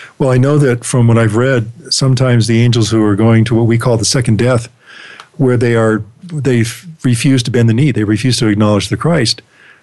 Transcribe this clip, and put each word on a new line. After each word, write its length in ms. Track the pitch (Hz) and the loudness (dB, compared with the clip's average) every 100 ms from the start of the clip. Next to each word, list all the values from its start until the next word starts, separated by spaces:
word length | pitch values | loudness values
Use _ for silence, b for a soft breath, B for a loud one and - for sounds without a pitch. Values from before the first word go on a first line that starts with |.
| B - | B -4
Well, 140 | 135 | 0
I 60 | 127 | 2
know 200 | 135 147 | 2 2
that 260 | 139 117 | 0 -2
from 240 | - 131 117 | -4 0 2
what 120 | 113 | 2
I've 160 | 113 107 | 2 0
read, 360 | 131 127 107 - - | 0 0 -4 -10 -8
sometimes 560 | - 135 123 127 120 110 | -2 0 0 2 2 2
the 120 | 113 | 2
angels 260 | 120 117 107 | 2 2 0
who 140 | 110 | 0
are 120 | 107 98 | 0 2
going 300 | 113 113 110 | 2 2 2
to 100 | 113 | 0
what 120 | 113 | 0
we 100 | 117 | 0
call 200 | 127 113 | 0 -2
the 60 | |
second 360 | 117 139 120 107 | -2 -2 0 0
death, 280 | 120 120 117 B B B B B B - | 0 0 -4 B B B B B B -2
where 200 | 131 120 | 0 2
they 180 | 120 113 | 0 2
are, 260 | 110 107 104 _ | 0 0 -4 _
they 380 | 175 151 135 120 | -14 -6 -2 0
f-, 260 | 113 - 175 - | -2 -6 -18 -8
refuse 400 | 131 120 143 135 | -2 0 2 0
to 80 | 120 | 0
bend 180 | 117 117 | 0 2
the 40 | |
knee, 180 | 113 151 | 2 0
they 120 | 131 | 0
refuse 340 | 104 104 127 117 | -2 -2 -2 0
to 100 | 110 | 0
acknowledge 420 | 104 104 101 - | 2 2 0 -2
the 80 | 123 | -4
Christ, 460 | 156 170 117 - b b b b | -2 -2 -2 -6 b b b b